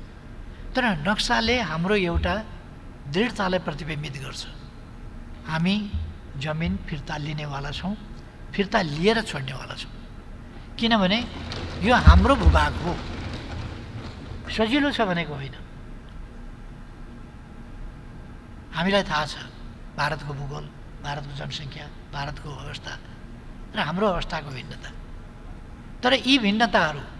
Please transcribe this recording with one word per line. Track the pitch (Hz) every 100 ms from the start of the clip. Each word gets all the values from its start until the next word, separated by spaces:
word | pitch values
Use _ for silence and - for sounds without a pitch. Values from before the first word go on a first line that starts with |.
| - - - - - - -
तर | 262
नक्साले | 247 165 160 208 - 233 226 247
हाम्रो | 185 160 180
एउटा | 208 175 170 180 202 214 - - - - - 139
दृढतालाई | 160 233 214 185 185
प्रतिबिम्बित | 170 143 156 147 147 135
गर्छ। | 131 - - - - - - - - - - - -
हामी | 160 175 208 208 - - - - 139
जमिन | 151 156 175 196
फिर्ता | - 151 - 151
लिनेवाला | 147 151 147 139 143
छौँ, | 143 180 214 - - - - -
फिर्ता | - 190 226
लिएर | 165 151 190 226
छोड्नेवाला | - 143 131 135 -
छौँ, | - - - - - - - - - - -
किनभने | 226 226 185 220 247 - - - - -
यो | 196
हाम्रो | 240 156 170 208 269
भूभाग | 180 156 147
हो, | - 175 165 - - - - - - - - - - - - - - -
सजिलो | - 220 285 285
छ | -
भनेको | 208 175 156
होइन। | 139 135 123 - - - - - - - - - - - - - - - - - - - - - - - - - - - - - - -
हामीलाई | 156 180 196
थाहा | - 151 151
छ | - - - - - - -
भारतको | 147 151 143
भूगोल, | 139 139 151 147 - - -
भारतको | 139 143 143 139
जनसङ्ख्या, | 143 - 139 - 147 - -
भारतको | 143 143 143 147
अवस्था | 139 143 147 - - - - - - - - -
र | 214
हाम्रो | 143 175 208
अवस्थाको | 170 - 160 147
भिन्नता। | 131 - - - - - - - - - - - - - -
तर | 247
यी | 262 254 269
भिन्नताहरू | 202 214 233 214 160 147 -